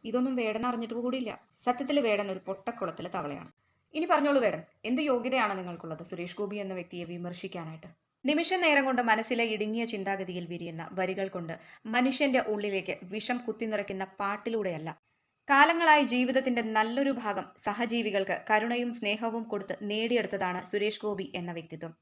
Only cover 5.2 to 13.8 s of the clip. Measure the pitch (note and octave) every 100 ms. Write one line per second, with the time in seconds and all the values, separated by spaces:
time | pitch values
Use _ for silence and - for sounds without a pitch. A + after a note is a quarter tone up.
5.2 | A#3+ B3+ G#3+ F#3+ F3+ E3+ E3 D#3 F3 E3+
6.2 | F3 - G3+ G#3 G3 F#3 F3 F3 E3+ F3
7.2 | F3 F3 F#3+ F3+ D#3+ D#3+ E3+ - _ _
8.2 | B3+ D4+ E4 F#4 E4+ C#4+ C4+ B3+ A#3 G#3+
9.2 | A3+ A#3 A3+ G#3+ G#3+ A3+ A3+ A3 F#3+ G3
10.2 | F#3 F3+ E3+ E3+ E3+ D#3+ D#3+ F#3 F#3 F#3+
11.2 | F#3+ F3+ E3+ E3 - - - A#3 B3+ C4
12.2 | C#4 B3+ - G#3 G#3 G3 F3+ - F3+ G#3+
13.2 | G#3+ B3 A#3+ G#3+ A3+ G#3